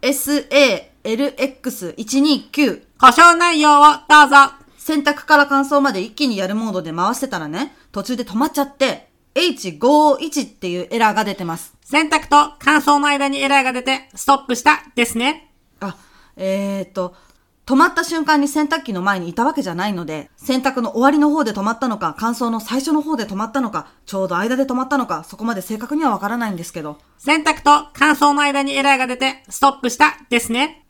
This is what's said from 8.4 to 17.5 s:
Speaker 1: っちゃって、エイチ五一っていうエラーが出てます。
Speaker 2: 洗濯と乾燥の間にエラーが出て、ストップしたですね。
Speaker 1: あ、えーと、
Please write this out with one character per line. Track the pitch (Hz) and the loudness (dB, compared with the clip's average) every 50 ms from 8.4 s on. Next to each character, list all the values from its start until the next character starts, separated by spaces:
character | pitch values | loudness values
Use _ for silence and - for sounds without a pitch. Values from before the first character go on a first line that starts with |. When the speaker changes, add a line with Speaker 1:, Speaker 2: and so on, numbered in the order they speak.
| 269 | -2
Speaker 1:
っ | 311 | -2
ち | 311 294 | -2 -2
ゃ | |
っ | 277 277 - _ | -4 -4 -2 _
て、 | 269 254 220 - - _ _ _ _ _ _ | -2 -2 -2 -6 -12 _ _ _ _ _ _
エ | 262 339 359 | -2 0 0
イ | 254 | -2
チ | - - 196 160 147 | -4 -8 -12 -10 -2
五 | 151 247 294 294 302 302 - - | 2 4 4 6 6 4 2 0
一 | - - - 294 240 | -4 -8 -6 -8 -8
っ | |
て | - - _ - 185 | -8 -10 _ -10 -8
い | 175 180 | -8 -8
う | 180 - | -8 -6
エ | - 233 | -4 0
ラ | 220 214 | 0 0
ー | 214 | 0
が | 220 220 | 0 -4
出 | 208 196 | -4 -6
て | - 185 | -8 -8
ま | 170 165 165 | -10 -8 -10
す。 | - - _ _ _ | -12 -18 _ _ _
Speaker 2:
洗 | - - 294 320 302 | -4 -2 -2 0 0
濯 | 311 302 302 - | -2 -4 -2 2
と | 294 294 294 302 - _ | 2 2 2 2 -2 _
乾 | - 294 302 302 | -2 0 2 2
燥 | 285 294 294 285 | 2 2 2 2
の | 285 294 | 2 0
間 | 285 277 277 277 | 0 0 -2 -2
に | 269 277 | -2 -2
エ | 269 277 | -2 0
ラ | 277 277 | 2 2
ー | 262 | 0
が | 262 254 | 0 -4
出 | 254 247 | -6 -4
て、 | 262 269 269 - _ _ | -4 -4 -4 -6 _ _
ス | - - | -12 2
ト | - 277 | 2 2
ッ | 269 269 | 2 2
プ | - 247 | -4 -6
し | 233 - | 0 2
た | - 302 - - - _ | 2 2 2 -2 -10 _
で | - 240 | -4 -4
す | 233 - 226 | -2 -2 -4
ね。 | 240 269 311 320 _ _ _ _ _ _ _ _ | -2 -4 -4 -4 _ _ _ _ _ _ _ _
Speaker 1:
あ、 | - 196 175 _ _ _ _ _ _ _ _ - | -12 -12 -12 _ _ _ _ _ _ _ _ -10
え | 185 190 190 196 202 196 196 196 185 185 | -6 -4 -4 -4 -4 -6 -6 -8 -8 -10
ー | _ | _
と、 | 196 180 180 180 _ _ _ _ _ _ _ | -8 -8 -8 -8 _ _ _ _ _ _ _